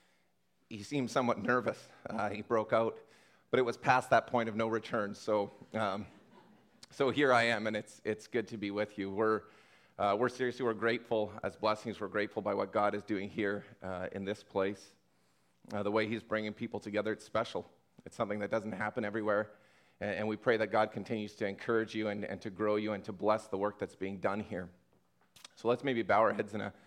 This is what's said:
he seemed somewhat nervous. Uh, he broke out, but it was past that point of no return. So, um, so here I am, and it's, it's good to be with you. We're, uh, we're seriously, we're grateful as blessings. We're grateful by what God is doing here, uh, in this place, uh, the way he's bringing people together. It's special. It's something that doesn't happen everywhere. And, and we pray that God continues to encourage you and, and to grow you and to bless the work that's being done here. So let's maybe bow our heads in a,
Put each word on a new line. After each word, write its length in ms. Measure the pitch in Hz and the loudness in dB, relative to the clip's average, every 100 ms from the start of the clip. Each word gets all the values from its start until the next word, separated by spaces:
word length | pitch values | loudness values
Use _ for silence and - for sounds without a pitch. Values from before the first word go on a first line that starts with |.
| _ _ _ _ _ _ - | _ _ _ _ _ _ -14
he 160 | 107 | -12
seemed 260 | 101 143 120 | -4 -2 0
somewhat 320 | 139 123 110 | 0 0 0
nervous. 460 | 113 123 113 - - - - | 2 2 0 -4 -8 -16 -8
Uh, 200 | 104 104 | -4 -4
he 120 | 104 | -4
broke 300 | - 113 104 | 0 0 2
out, 240 | 113 113 - - - _ _ _ | 2 2 -2 -14 -20 _ _ _
but 80 | 127 | 2
it 60 | |
was 120 | 120 113 | 2 2
past 320 | 139 127 - | 4 4 6
that 180 | 117 - | 4 4
point 200 | 123 113 | 0 0
of 60 | |
no 140 | 107 113 | 0 0
return. 480 | 113 - 117 101 104 | -2 -2 -2 -2 -4
So, 360 | - 107 101 - - | 0 0 0 -6 -8
um, 320 | 110 104 101 98 - - - - - _ _ - | -2 -2 -2 -8 -16 -20 -20 -20 -20 _ _ -8
so 180 | - 135 | 0 2
here 220 | 117 139 | 4 6
I 100 | 120 | 6
am, 240 | 117 110 107 | 6 2 0
and 100 | 107 | -4
it's, 240 | - - | -6 -8
it's 240 | - 107 - | -4 -4 -2
good 180 | - 101 | -4 -2
to 80 | 113 | -4
be 140 | 101 | -4
with 280 | 101 104 - | -2 -2 -4
you. 120 | 95 | -4
We're, 320 | 98 110 107 - - - - _ - | 0 2 2 -2 -20 -20 -20 _ 0
uh, 180 | 101 104 | 2 4
we're 120 | 127 | 2
seriously, 360 | 127 123 120 | 0 -2 0
we're 100 | 123 | -2
grateful 580 | 107 117 123 - 110 101 95 | 2 2 0 0 0 0 -4
as 140 | 98 - | -6 0
blessings. 440 | 107 110 117 98 | 0 0 -4 -6
We're 60 | 98 | -2
grateful 340 | 104 101 110 | -2 -2 -2
by 140 | 104 | -2
what 180 | 101 101 | 0 0
God 220 | 107 104 | 2 2
is 80 | 104 | 2
doing 260 | - 101 101 | -2 -2 -2
here, 360 | - 101 101 - - | -2 0 -2 -8 -12
uh, 240 | 92 90 92 | -8 -6 -6
in 120 | 98 | -6
this 200 | 98 104 | -4 -6
place, 480 | - 98 95 104 - _ _ _ _ _ _ _ - | -4 0 0 -2 -12 _ _ _ _ _ _ _ -8
uh, 100 | 104 | -4
the 80 | 101 | 0
way 160 | 110 107 | 0 0
he's 160 | 113 | -4
bringing 300 | - 107 107 | -4 -4 -4
people 260 | 107 117 107 | -6 -8 -8
together. 320 | 107 104 107 | -4 -2 0
It's 140 | 104 | -4
special. 440 | - 110 117 90 - _ _ - - | -2 -2 -2 -4 -8 _ _ -20 -10
It's 80 | |
something 240 | - 104 104 | -4 -2 -2
that 120 | 101 | -2
doesn't 180 | 113 107 | -2 -2
happen 340 | 98 107 120 | -4 -4 -2
everywhere. 460 | 104 110 107 104 107 - _ _ _ - | -2 -2 2 2 0 -8 _ _ _ -6
And, 180 | 101 95 | -4 -2
and 100 | 107 | -2
we 80 | 107 | 0
pray 200 | 131 110 | 2 2
that 120 | 107 | 4
God 220 | 110 110 | 2 2
continues 420 | - 98 113 104 | -2 -6 -4 -6
to 140 | - 101 | -4 -4
encourage 480 | 98 - 113 107 107 | -2 0 0 0 -2
you 100 | 107 | -2
and, 180 | 104 | -4
and 160 | - 101 | -6 -8
to 80 | 110 | -8
grow 260 | 95 107 107 | -2 2 2
you 160 | 107 | 0
and 100 | 101 - | -4 -6
to 60 | |
bless 360 | 92 101 107 - | -2 2 2 0
the 100 | 95 | -2
work 220 | 104 - | -2 -2
that's 160 | 98 - | -8 -6
being 220 | 95 98 | -6 -2
done 200 | 101 104 | -2 -2
here. 300 | 95 92 90 - _ _ _ _ _ - - | -4 -8 -8 -14 _ _ _ _ _ -20 -20
So 140 | - 113 | -4 0
let's 160 | 120 | 0
maybe 180 | 139 117 | 0 0
bow 180 | 101 104 | 4 6
our 120 | 110 | 6
heads 220 | 107 107 | 4 -2
in 80 | 107 | -4
a, 100 | 104 - | -6 -10